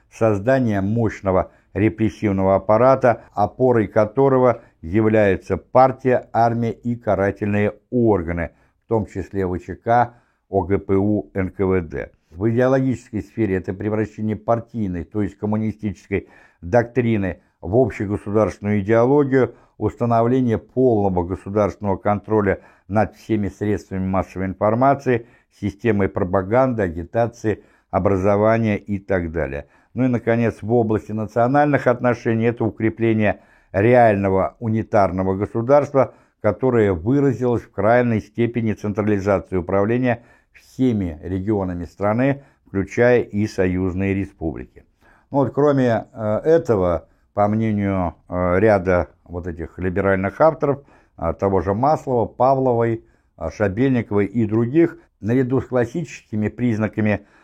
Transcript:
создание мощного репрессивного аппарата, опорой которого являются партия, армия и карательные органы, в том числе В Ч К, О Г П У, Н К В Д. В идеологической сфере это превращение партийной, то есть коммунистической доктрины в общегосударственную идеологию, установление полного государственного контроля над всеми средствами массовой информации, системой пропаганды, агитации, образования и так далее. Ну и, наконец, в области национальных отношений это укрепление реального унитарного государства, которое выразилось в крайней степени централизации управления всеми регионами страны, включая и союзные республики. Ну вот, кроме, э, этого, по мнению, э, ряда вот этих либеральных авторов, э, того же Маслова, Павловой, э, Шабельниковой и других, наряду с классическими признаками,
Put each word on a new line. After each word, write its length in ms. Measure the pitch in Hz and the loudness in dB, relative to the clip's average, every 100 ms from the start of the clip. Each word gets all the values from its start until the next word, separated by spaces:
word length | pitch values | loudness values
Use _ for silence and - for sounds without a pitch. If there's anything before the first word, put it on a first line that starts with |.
| _ | _
создание 720 | - 113 101 110 135 117 98 | -2 0 0 0 0 0 0
мощного 720 | 98 117 107 - 98 92 - _ _ | -2 0 -2 -2 -2 0 -2 _ _
репрессивного 840 | 95 110 113 110 - 107 95 95 98 | -2 0 0 -4 -2 -2 0 2 2
аппарата, 680 | - 110 131 135 127 - - | 2 4 4 4 2 0 -4
опорой 520 | - 101 - 127 117 101 | -4 -2 0 2 2 0
которого 760 | 110 107 135 135 131 127 - - _ | 0 0 2 2 4 2 0 -8 _
являются 800 | 82 104 107 110 101 92 - 95 | -4 0 2 4 2 0 -4 -8
партия, 720 | - 123 131 127 127 120 - | 0 2 2 2 0 0 0
армия 400 | 117 117 117 117 | 0 0 0 -4
и 240 | - 120 120 | -6 -8 -4
карательные 800 | 107 92 98 - 104 104 104 - _ | -2 0 0 -2 -2 0 -2 -4 _
органы, 640 | 123 113 98 82 85 80 _ _ _ | 0 2 2 -2 -6 -8 _ _ _
в 40 | - | -4
том 160 | 113 95 | -4 -4
числе 400 | 98 82 98 92 | -8 -8 -6 -4
В 100 | 90 | -6
Ч 160 | - 92 | -10 -8
К, 380 | 117 120 123 - _ _ _ | 0 0 0 -6 _ _ _
О 160 | 98 | -4
Г 140 | 87 98 | 0 -2
П 180 | 98 98 | 0 0
У, 340 | 104 104 - | 2 -2 -4
Н 180 | 98 92 | -6 -6
К 140 | - | -2
В 160 | 95 92 | 0 0
Д. 280 | 80 65 50 _ _ | -2 -8 -12 _ _
В 200 | 82 113 | -6 -2
идеологической 720 | 113 127 135 131 113 - 104 | 0 2 2 0 -4 -8 -10
сфере 340 | - - 104 92 | -8 -4 -2 -2
это 160 | - | -4
превращение 640 | 92 104 107 104 - 107 | -6 -4 -4 -4 -6 -6
партийной, 680 | 104 - 117 - 120 98 87 | -4 -2 -4 -4 -6 -6 -6
то 180 | 82 107 | -6 -4
есть 160 | 98 - | -4 -4
коммунистической 920 | 107 107 110 - 107 90 - 95 - - _ _ | -4 -4 -4 -6 -8 -10 -6 -6 -6 -16 _ _
доктрины 840 | 85 120 117 131 117 107 92 78 _ _ | 0 0 0 -2 0 0 -2 -6 _ _
в 160 | 87 120 | -2 0
общегосударственную 1040 | 117 - 101 101 104 107 107 - 101 104 | 0 -2 -6 -6 -2 0 0 -2 -2 -2
идеологию, 720 | 98 113 123 147 143 131 120 - _ - | 2 2 4 2 2 2 0 -4 _ -6
установление 800 | 104 - 120 117 117 131 120 104 | -6 -2 0 2 2 2 0 -2
полного 640 | - 123 127 110 101 90 | -2 0 2 2 0 0
государственного 720 | 87 90 98 104 98 - 101 90 | -4 -6 -4 -2 -2 -2 -4 -2
контроля 640 | 101 104 - 107 98 87 - _ - | -2 -2 0 0 2 -2 -6 _ -4
над 260 | 107 101 | -2 -2
всеми 340 | - - 107 95 | -4 -4 -4 -4
средствами 580 | - 104 92 - 95 95 | -4 -4 -4 -4 -6 -2
массовой 400 | 95 - 92 95 | -2 -4 -6 -8
информации, 800 | 90 104 113 135 139 131 117 - _ _ | -2 0 2 2 2 0 -2 -4 _ _
системой 560 | _ 101 - 113 101 95 | _ -8 -2 0 2 0
пропаганды, 720 | - 92 95 95 120 131 113 | -2 -2 -2 2 2 2 0
агитации, 800 | 92 82 78 117 117 - 110 92 - _ _ | -2 -4 -4 -2 -2 -2 -4 -4 -8 _ _
образования 880 | 92 98 95 98 101 107 113 110 101 | -2 0 2 2 2 2 2 0 -2
и 200 | - 98 | -4 -8
так 320 | - 95 85 | -2 -4 -2
далее. 360 | 80 67 71 - _ _ | -4 -6 -8 -12 _ _
Ну 120 | 110 | -4
и, 40 | 127 | -2
наконец, 540 | 117 117 113 113 - | 0 0 0 0 -2
в 100 | 104 | 0
области 380 | 120 110 104 - | 0 2 -2 -4
национальных 800 | 107 104 117 120 143 147 131 131 | -8 -4 0 2 2 2 2 0
отношений 560 | 120 123 117 120 113 | 0 0 -2 -2 0
это 200 | 117 117 | 0 0
укрепление 760 | 110 - 110 110 113 110 104 - _ _ _ | -4 -2 -4 0 0 2 0 -2 _ _ _
реального 840 | 92 113 123 113 98 98 95 85 - | 0 4 6 6 4 0 0 -2 -4
унитарного 760 | 113 110 101 110 95 92 95 95 | -4 -4 0 2 2 0 -2 -2
государства, 800 | 101 117 117 143 139 135 120 - _ _ | -4 -4 2 2 4 0 0 -4 _ _
которое 520 | 107 - 131 117 101 | -2 0 2 4 2
выразилось 680 | 85 98 139 139 117 123 113 | 0 0 0 0 0 -2 -2
в 100 | - | -6
крайней 480 | - 104 123 120 107 | -2 2 4 2 -2
степени 520 | - - 117 120 113 | -4 -4 -2 -2 -4
централизации 840 | 95 107 104 104 101 98 95 - 92 | -4 -4 -2 0 0 0 -2 -2 -6
управления 680 | 87 98 104 123 127 113 - _ _ | -2 0 0 0 -2 -4 -8 _ _
всеми 640 | _ _ - 127 107 87 78 | _ _ -2 0 0 -4 -8
регионами 600 | 85 95 98 104 92 87 | -8 -6 -2 -2 -4 -6
страны, 600 | 85 - 101 113 139 139 - _ _ | -10 -4 -2 0 0 -2 -10 _ _
включая 560 | 98 95 - 120 120 | -6 -4 2 4 4
и 240 | - 101 107 | 0 -2 -2
союзные 680 | - 92 90 95 90 98 | 0 -2 0 -2 -2 -2
республики. 680 | 98 95 - 80 60 62 - _ _ _ _ _ | -2 -6 -8 -8 -8 -12 -20 _ _ _ _ _
Ну 60 | 139 | -2
вот, 140 | 127 | -2
кроме, 540 | 143 147 135 123 107 - | 0 2 2 2 0 -4
э, 240 | 117 107 107 | -8 -4 -2
этого, 640 | 156 165 165 98 90 82 - _ _ | 2 2 2 0 0 -2 -6 _ _
по 140 | 104 104 | -2 0
мнению, 680 | 110 110 104 98 95 85 - - | 0 -2 -2 -2 -2 -4 -6 -8
э, 300 | 90 90 92 | -2 0 2
ряда 480 | 110 98 92 90 82 _ | 4 4 2 0 -2 _
вот 240 | - 87 87 | -14 -12 -10
этих 300 | 80 78 - | -10 -12 -8
либеральных 600 | 92 92 98 95 95 - | -4 -2 0 0 -2 2
авторов, 440 | 156 151 143 139 - _ _ - | 2 2 -2 -2 -8 _ _ -8
э, 160 | 82 82 | -6 -2
того 240 | 98 95 | 0 0
же 120 | 87 | 0
Маслова, 520 | 101 139 147 139 123 101 | 0 0 0 -2 -2 -2
Павловой, 800 | - 127 135 131 117 117 113 - _ _ - | 0 2 2 2 0 0 -4 -10 _ _ -12
э, 100 | 82 | -10
Шабельниковой 720 | - 101 95 139 123 98 104 101 | -2 -2 0 0 0 0 0 0
и 200 | 120 107 | 0 0
других, 520 | 113 117 160 170 - _ _ | 0 0 2 2 -2 _ _
наряду 400 | 98 127 123 131 | -2 0 0 -2
с 60 | - | -2
классическими 800 | 127 120 175 156 - _ 107 104 | -2 -2 -4 -8 -12 _ -4 -4
признаками, 720 | - 123 107 107 - 107 101 - _ | -2 -2 0 -2 0 0 -2 -6 _